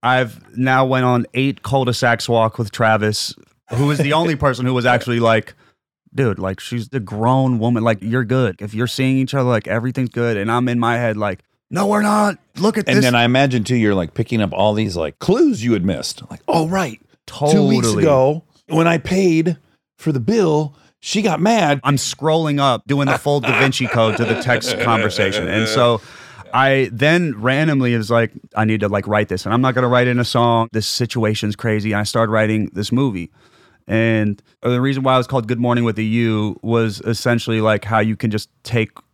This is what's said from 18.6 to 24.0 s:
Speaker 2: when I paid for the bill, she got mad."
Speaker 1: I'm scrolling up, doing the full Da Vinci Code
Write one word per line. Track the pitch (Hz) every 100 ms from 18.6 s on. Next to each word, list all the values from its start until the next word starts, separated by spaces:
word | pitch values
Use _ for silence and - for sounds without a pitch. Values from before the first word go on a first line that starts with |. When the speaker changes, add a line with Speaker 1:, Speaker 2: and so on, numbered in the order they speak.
| _
Speaker 2:
when | 156 165
I | 170
paid | - 185 190 160 165 170 _ _ _ _
for | -
the | 139
bill, | 110 226 180 151 151 - _ _
she | - 196
got | 214 156
mad." | 185 226 160 143
Speaker 1:
I'm | 131 139
scrolling | - - 147 160 156 143
up, | 139 117 -
doing | 139 139
the | 151
full | 147 143
Da | 139 120
Vinci | 135 131 123
Code | -